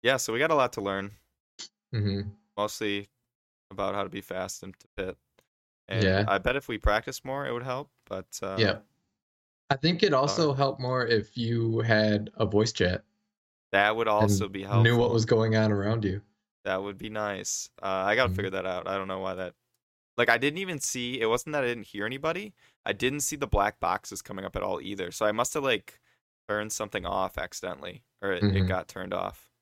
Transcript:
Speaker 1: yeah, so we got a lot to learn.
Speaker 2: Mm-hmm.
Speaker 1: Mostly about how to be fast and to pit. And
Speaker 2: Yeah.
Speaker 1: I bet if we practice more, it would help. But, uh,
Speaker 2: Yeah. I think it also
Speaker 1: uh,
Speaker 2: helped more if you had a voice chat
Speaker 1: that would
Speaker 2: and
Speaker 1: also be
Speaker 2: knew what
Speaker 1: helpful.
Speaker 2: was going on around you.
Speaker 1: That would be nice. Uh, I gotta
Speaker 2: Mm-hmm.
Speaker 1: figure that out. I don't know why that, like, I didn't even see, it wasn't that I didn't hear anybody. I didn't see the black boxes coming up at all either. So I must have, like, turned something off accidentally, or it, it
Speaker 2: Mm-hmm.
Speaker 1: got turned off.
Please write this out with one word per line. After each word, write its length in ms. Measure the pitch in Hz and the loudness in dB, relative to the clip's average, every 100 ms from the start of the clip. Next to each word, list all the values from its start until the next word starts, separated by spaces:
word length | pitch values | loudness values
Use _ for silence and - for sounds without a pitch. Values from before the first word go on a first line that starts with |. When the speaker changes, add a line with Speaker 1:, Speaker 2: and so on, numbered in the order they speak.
Speaker 1:
yeah, 140 | 113 135 | 2 0
so 160 | - | 0
we 60 | 117 | 0
got 120 | 160 | 2
a 40 | 151 | 4
lot 180 | 123 | 2
to 80 | - | 0
learn. 300 | 98 98 101 - _ _ _ - - _ _ | -2 -2 -6 -14 _ _ _ -18 -18 _ _
Speaker 2:
Mm-hmm. 360 | 113 101 98 104 - _ - | -2 0 -2 -6 -12 _ -4
Speaker 1:
Mostly 520 | 104 - 107 101 101 _ _ _ _ _ _ | -4 -2 -4 -4 -8 _ _ _ _ _ _
about 240 | 98 98 98 | -6 -4 -2
how 80 | |
to 60 | 98 | -6
be 120 | 98 | -8
fast 420 | - 92 92 - | -8 -8 -6 -8
and 140 | 101 - | -14 -18
to 80 | - - | -18 -8
pit. 200 | 92 - _ _ _ _ _ _ - | -8 -8 _ _ _ _ _ _ -4
And 160 | 95 | 2
Speaker 2:
Yeah. 220 | 101 95 101 | 4 4 2
Speaker 1:
I 100 | 98 | 2
bet 180 | 127 135 | 0 -2
if 120 | - | -4
we 100 | 110 | -2
practice 460 | 107 104 127 135 131 | 2 2 0 -10 -8
more, 200 | 135 139 | -6 -4
it 60 | |
would 100 | 120 | -6
help. 280 | 131 127 - _ _ | -4 -8 -8 _ _
But, 320 | 95 92 - | -10 -10 -8
uh, 160 | 95 95 | -6 0
Speaker 2:
Yeah. 180 | 104 92 _ _ _ _ _ _ _ _ _ | 0 0 _ _ _ _ _ _ _ _ _
I 60 | 135 | 0
think 260 | 160 170 | 2 4
it 100 | 208 | 4
also 380 | 135 143 - 156 | 4 2 2 2
Speaker 1:
uh, 40 | 135 | 4
Speaker 2:
helped 240 | 139 - | 0 0
more 260 | 123 127 117 | -2 0 4
if 280 | 113 101 123 | 2 2 -4
you 420 | 117 117 113 113 | 0 2 2 2
had 500 | 113 107 107 104 107 - | 4 6 6 2 -2 -2
a 100 | 104 | 2
voice 260 | 101 117 | 4 2
chat 320 | - 90 92 _ _ _ _ _ _ _ | 2 0 0 _ _ _ _ _ _ _
Speaker 1:
that 240 | 98 104 110 | 2 4 2
would 120 | 110 | 2
Speaker 2:
and 60 | |
Speaker 1:
also 340 | 104 107 101 101 | 4 4 2 -2
be 140 | 98 | -6
Speaker 2:
knew 340 | 98 101 117 120 | 0 4 6 6
what 140 | 120 | 4
Speaker 1:
helpful. 40 | |
Speaker 2:
was 120 | 113 107 | 2 4
going 300 | 113 113 110 | 4 4 4
on 160 | 110 | 4
around 340 | 101 101 113 104 | 2 0 0 -2
you. 160 | 98 _ _ _ _ 101 | -4 _ _ _ _ -4
Speaker 1:
That 160 | 95 | -4
would 140 | 101 98 | -4 -10
be 120 | 110 | -10
nice. 600 | 107 104 95 101 - - - | -6 -4 -4 -6 -8 -10 -8
Uh, 40 | 95 | -2
I 280 | 95 98 110 | 0 2 4
gotta 140 | 123 | 2
Speaker 2:
Mm-hmm. 60 | 92 | 0
Speaker 1:
figure 160 | 95 | -4
that 140 | 92 92 | -4 -4
out. 220 | 90 87 | -6 -4
I 80 | 98 | -6
don't 100 | 95 | -4
know 120 | 95 | -6
why 140 | 95 92 | -6 -6
that, 180 | 92 _ _ _ _ _ _ - | -8 _ _ _ _ _ _ 0
like, 120 | 117 | 4
I 80 | 117 | 4
didn't 220 | 139 160 | 2 -2
even 200 | 190 156 | -6 -6
see, 400 | - 127 120 127 | -4 -4 -6 0
it 60 | 113 | 2
wasn't 280 | 120 - | 2 0
that 100 | 147 | -2
I 40 | 123 | -2
didn't 200 | 120 101 | -4 -8
hear 180 | 101 107 | -6 -6
anybody. 480 | 135 156 170 208 _ _ _ - | -4 -4 -6 -10 _ _ _ -6
I 80 | |
didn't 280 | 101 123 147 | -2 -2 -2
see 140 | - 147 | -4 -4
the 120 | 135 | 0
black 320 | 104 101 - | 2 2 0
boxes 420 | 87 92 - 98 | -2 -2 -4 -14
coming 240 | - 95 95 | -12 -10 -8
up 100 | 98 | -6
at 80 | |
all 160 | 95 95 | -4 -4
either. 300 | 95 98 87 | -6 -8 -8
So 140 | - 107 | 0 0
I 60 | |
must 220 | 107 123 156 | 2 -2 0
have, 80 | |
like, 360 | 139 107 - - _ _ _ _ - | 0 0 -2 -20 _ _ _ _ -6
turned 240 | 104 107 | -4 -4
something 340 | - 107 104 87 | -8 -6 -6 -4
off 320 | 95 92 - | -2 -2 -4
accidentally, 680 | 90 - 95 71 80 - _ _ | -8 -8 -8 -8 -12 -14 _ _
or 100 | 98 | -2
it, 140 | 90 104 | 2 2
it 100 | 98 | 2
Speaker 2:
Mm-hmm. 60 | 92 | 2
Speaker 1:
got 200 | 92 - | -2 -4
turned 260 | 95 95 | -10 -6
off. 380 | 95 92 - _ _ | -4 -4 -8 _ _